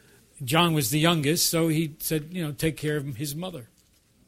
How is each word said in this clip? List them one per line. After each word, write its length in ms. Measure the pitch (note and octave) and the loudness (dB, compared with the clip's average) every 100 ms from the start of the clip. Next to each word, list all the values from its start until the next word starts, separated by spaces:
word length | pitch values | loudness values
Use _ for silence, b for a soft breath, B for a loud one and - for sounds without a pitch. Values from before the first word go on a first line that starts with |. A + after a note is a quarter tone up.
| b b _ - | b b _ -10
John 320 | B2+ D#3+ F3 | 0 4 4
was 160 | D#3 A#2+ | 4 2
the 80 | D3+ | 4
youngest, 500 | E3 E3+ C#3 E3 - | 4 4 2 2 2
so 200 | E3 E3 | 2 2
he 260 | D#3 D#3+ D3+ | 2 -2 -4
said, 300 | - D#3+ D3+ | -4 -4 -4
you 100 | F3+ | -6
know, 80 | D#3 | -6
"Take 260 | C3 E3 C#3+ | -2 -4 -2
care 200 | D3+ D3+ | -4 -4
of 180 | C#3+ | -4
his 220 | A#2 D3 D3 | -8 -8 -8
mother." 320 | F#3 E3 A2 _ _ _ _ _ | -10 -12 -16 _ _ _ _ _